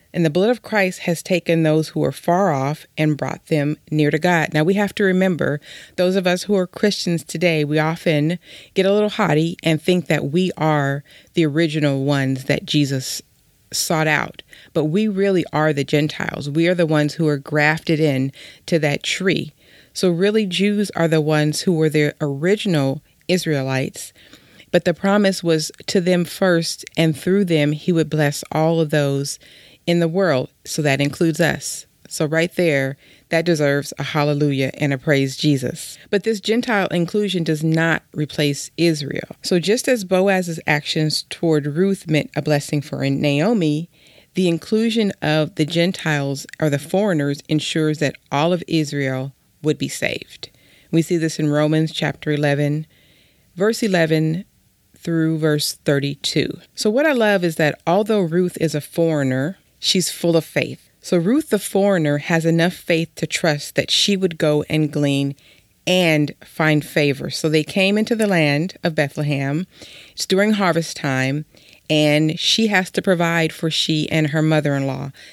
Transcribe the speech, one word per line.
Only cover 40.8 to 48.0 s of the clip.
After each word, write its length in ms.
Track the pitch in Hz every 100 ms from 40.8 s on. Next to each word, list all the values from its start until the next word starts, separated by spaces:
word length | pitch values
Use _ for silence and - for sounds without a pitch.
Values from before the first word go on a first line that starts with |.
| - 165 156 - -
toward 360 | - 170 151 143
Ruth 400 | 147 196 196 160
meant 220 | 151 - -
a 60 |
blessing 380 | 147 147 - 147
for 240 | - 135 135
Naomi, 800 | 135 143 143 180 240 156 151 170 _ _ _ _
the 120 | - 185
inclusion 640 | 165 - 220 226 226 202 -
of 360 | 151 156 151 -
the 100 | 151
Gentiles 800 | 170 170 185 165 147 139 135 - -
or 100 | 156
the 80 | 143
foreigners 640 | 151 190 214 165 143 143 -
ensures 500 | 156 - 160 156
that 160 | 151